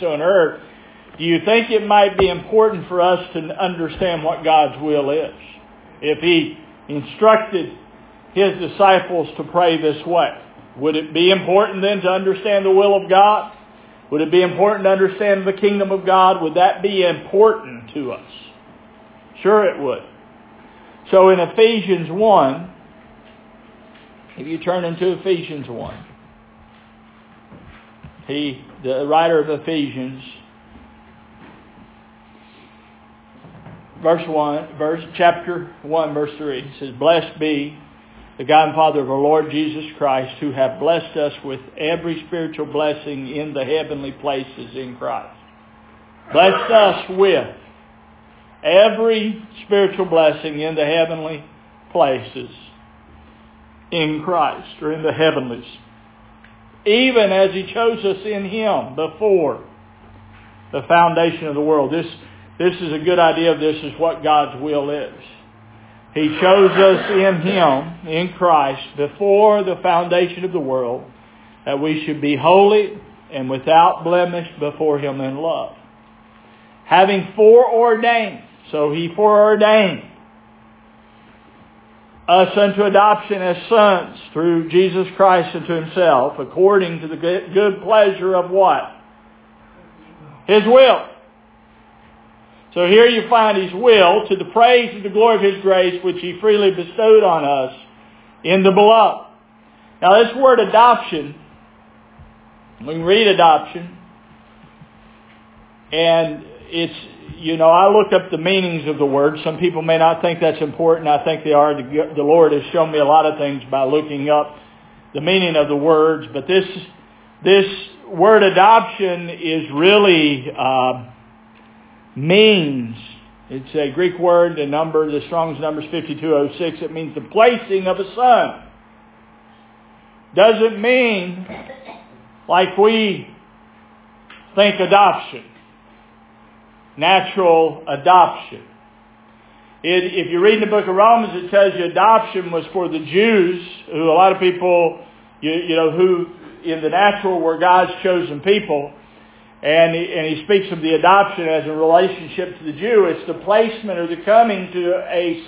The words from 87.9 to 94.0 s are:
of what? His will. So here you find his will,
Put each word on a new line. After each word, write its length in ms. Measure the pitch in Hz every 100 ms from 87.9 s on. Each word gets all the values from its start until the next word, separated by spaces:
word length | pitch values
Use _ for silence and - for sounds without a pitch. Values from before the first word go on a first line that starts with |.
| 220 202 190 185
of 160 | 180 175
what? 380 | 190 185 135 101 - _ _ _ _ _ _ _ - - _ - - - - -
His 180 | 208
will. 420 | 208 254 254 190 - - _ _ _ _ _ _ _ _ _ _ _ _ _ _ _
So 140 | 175 175
here 200 | 214 240
you 220 | 233 220
find 300 | 233 214 196
his 160 | 180
will, 540 | 180 240 214